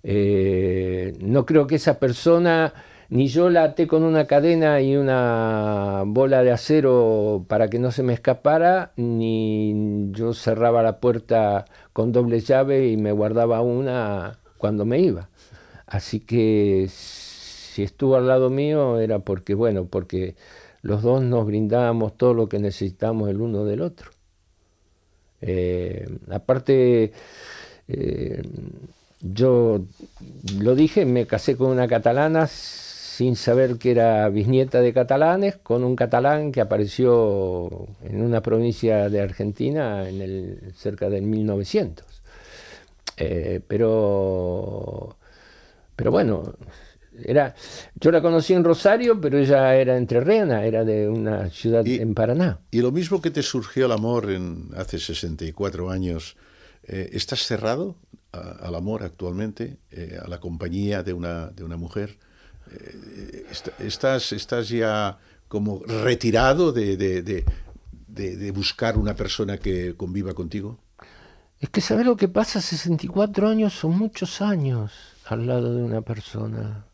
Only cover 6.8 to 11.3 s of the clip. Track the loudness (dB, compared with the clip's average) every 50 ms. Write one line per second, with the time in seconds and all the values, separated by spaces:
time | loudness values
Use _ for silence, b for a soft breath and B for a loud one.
6.8 | 4 6 6 6 6 4 4 2 2 2 0 -2 -2 0 2 2 2 2 2 0
7.8 | -2 0 0 0 0 0 0 0 2 0 0 2 _ 2 4 6 4 4 4 2
8.8 | 0 -4 _ -4 -4 -2 0 0 0 0 0 0 0 0 0 0 0 0 0 0
9.8 | -2 -2 -2 -2 -4 -4 -4 -4 -4 -4 -4 -2 -2 -2 0 2 4 4 4 4
10.8 | 2 2 0 0 0 0 0 0 -2 0